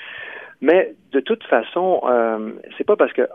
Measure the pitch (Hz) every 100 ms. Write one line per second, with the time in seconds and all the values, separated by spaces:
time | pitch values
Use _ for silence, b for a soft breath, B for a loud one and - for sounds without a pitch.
0 | B B B B B - 131 180 - -
1 | _ 135 - 226 - 127 107 175 185 170
2 | 123 123 113 110 110 - - - - 208
3 | 131 - 123